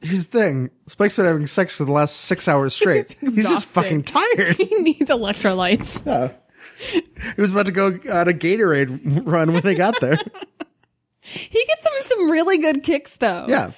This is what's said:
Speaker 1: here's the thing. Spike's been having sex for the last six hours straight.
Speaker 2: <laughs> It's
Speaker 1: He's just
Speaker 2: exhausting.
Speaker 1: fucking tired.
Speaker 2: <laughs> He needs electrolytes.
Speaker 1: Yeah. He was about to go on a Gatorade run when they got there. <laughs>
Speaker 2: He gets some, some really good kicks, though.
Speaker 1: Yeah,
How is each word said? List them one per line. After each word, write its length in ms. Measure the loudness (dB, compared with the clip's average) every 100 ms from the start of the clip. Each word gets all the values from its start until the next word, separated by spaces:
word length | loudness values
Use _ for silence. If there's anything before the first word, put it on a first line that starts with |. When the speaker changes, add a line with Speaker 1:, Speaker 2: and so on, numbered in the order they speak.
Speaker 1:
here's 260 | -4 -4 -2
the 120 | 0
thing. 320 | 0 0 -4 _ -10
Spike's 300 | -2 0 2
been 80 | 2
having 200 | 2 -2
sex 260 | -2 -2
for 100 | -2
the 60 | 0
last 240 | 2 0 -2
six 300 | -4 -2 0
hours 280 | 2 0 0
straight. 400 | 2 2 0 -6
Speaker 2:
<laughs> 40 |
It's 120 | -2
Speaker 1:
He's 100 | 0 2
just 200 | 0 0
Speaker 2:
exhausting. 340 | -2 0 0
Speaker 1:
fucking 0 |
tired. 520 | 0 0 2 2 2 0
Speaker 2:
<laughs> 20 |
He 180 | 0 0
needs 320 | 0 0 0
electrolytes. 960 | 0 -2 -2 0 0 0 0 -2 -8 -2
Speaker 1:
Yeah. 260 | -2 -2 -6 _ _ -20 -16 -6 -4 -4 -8 -8
He 60 | -2
was 100 | 0
about 140 | 0 0
to 60 |
go 140 | 0 0
on 420 | -2 -2 0 2
a 40 |
Gatorade 880 | 0 0 2 2 2 0 -2 -2 -2 0
run 260 | 2 2
when 100 | 2
they 120 | 2
got 200 | 2 0 0
there. 180 | 0 0
<laughs> 60 | -2 -14 -18 -18 -20 _ _ _ _ _
Speaker 2:
He 400 | -18 -16 -4 0 0
gets 160 | 0
some, 100 | -2 -2
some 280 | -2 0 2
really 260 | 2 2 2
good 240 | 2 0
kicks, 340 | 0 -2 -4 -2
though. 300 | -2 -2 -2
Speaker 1:
Yeah, 220 | -2 -2